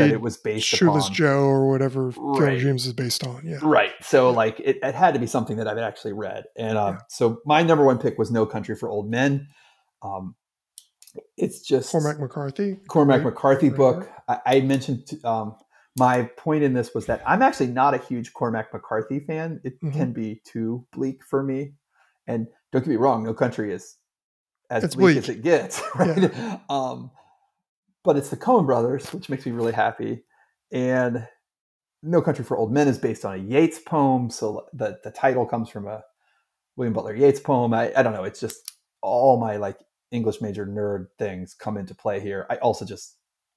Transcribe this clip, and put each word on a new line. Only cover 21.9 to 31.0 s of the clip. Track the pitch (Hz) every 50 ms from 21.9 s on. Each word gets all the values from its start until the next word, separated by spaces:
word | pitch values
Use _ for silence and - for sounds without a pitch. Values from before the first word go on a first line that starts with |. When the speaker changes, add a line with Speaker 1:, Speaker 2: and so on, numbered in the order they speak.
| _ _ _ _ _ _ _
Speaker 2:
And | - 120 113 113 - _ _ _ _
don't | - 131 127
get | 165
me | 131
wrong, | 107 123 139 120 113 110
No | 113 110
Country | - 131 120 - - 107 104 90
is | - - - - _ _ _ _ _ _ _ _ _ _ _ _ _ _ -
as | 120 113 139
Speaker 1:
It's | 165 -
Speaker 2:
bleak | 127 190 180 151
Speaker 1:
bleak. | 131 95
Speaker 2:
as | 131
it | 110 107 117
gets, | 170 170 135 95 - - - - -
<laughs> | -
right? | - 185 180 156 190 190
Speaker 1:
Yeah. | 185 - - 120 226 185 - _ -
Speaker 2:
Um, | 143 135 131 127 127 127 123 127 _ _ _ _ _ _ _ _ _ _ _ _ _ _ _ _ _ _ -
but | 180 151
it's | 143 139 -
the | -
Coen | - - 233 254 226 165
brothers, | 135 127 117 117 123 135 135 - - -
which | - - -
makes | 139 - -
me | 131 117
really | 117 113 117 110
happy. | 113 107 113 113 - 113 110 117 117 _ _ _ _ _ _ _ _ _ -
And | - 131 127 127 127 127